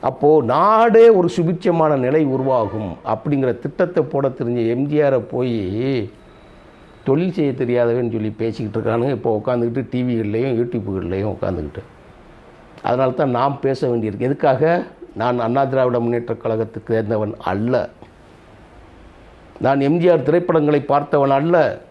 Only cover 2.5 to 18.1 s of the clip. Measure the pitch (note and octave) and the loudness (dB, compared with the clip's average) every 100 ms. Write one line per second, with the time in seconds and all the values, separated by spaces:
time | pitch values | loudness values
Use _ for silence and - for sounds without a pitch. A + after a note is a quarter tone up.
2.5 | B2+ G#2+ A2 G#2 D#2 - A2 - D3 B2+ | 0 0 -4 -8 -8 -6 -4 -2 0 0
3.5 | A2+ D3+ - F3+ F3+ C#3 C#3+ C#3 C3 A#2+ | -2 -8 -2 -2 0 -2 -2 -2 -4 -4
4.5 | A#2+ A2+ B2 C#3+ D3 C#3+ C3 G#2+ B2+ B2+ | -2 0 0 0 0 2 0 -2 -4 -2
5.5 | A#2 F#2 G#2 C3 C3 G2+ - - - - | -2 -4 -4 -2 -4 -6 -12 -20 -20 -20
6.5 | - - - - - - C#3 F3+ F3 D3 | -20 -20 -20 -20 -10 0 0 0 -2 -2
7.5 | B2+ B2 A#2+ A#2+ A#2+ A#2+ A2+ G#2+ G#2+ A2+ | -2 -2 0 2 0 -2 -2 -6 -4 -6
8.5 | A2 A2 A2 G#2+ A#2 B2+ B2 A#2 G#2+ G#2+ | -4 -6 -4 -2 0 -2 -2 -2 -2 -2
9.5 | B2 A#2 A#2+ A2+ B2 B2+ A#2 G#2+ G#2+ C3+ | -2 -2 -4 -6 -4 -2 -2 -2 -2 -2
10.5 | A#2 A#2+ A#2+ G2 F#2+ E2+ F#2+ G#2 F#2+ G2 | -2 -2 -4 -4 -6 -4 -4 -4 -4 -6
11.5 | F#2 D2 - - - - - - - - | -6 -8 -12 -18 -20 -20 -20 -20 -20 -20
12.5 | - - - - B2 C3 B2+ C#3+ A#2+ C3+ | -20 -20 -10 -4 0 0 0 -2 0 0
13.5 | C3+ C#3 C3+ C3+ A#2+ G#2+ G2 A#2+ C#3+ D3+ | -2 -4 -2 -2 -2 -2 -4 -4 0 0
14.5 | C3 D#3 F3 - - - - A#2 B2 A2+ | 2 2 0 -4 -14 -16 -4 -2 0 0
15.5 | B2+ C3+ C3 B2+ B2 A#2 A#2+ A#2 A2+ A#2+ | 0 0 2 0 0 0 -2 -4 -6 -4
16.5 | A2 A2 - - A2+ G#2 A2 G#2 - - | -4 -4 -8 -2 -2 0 -2 -4 -6 -6
17.5 | G2 A2+ B2+ F#2 - - | -4 0 -2 -2 -10 -20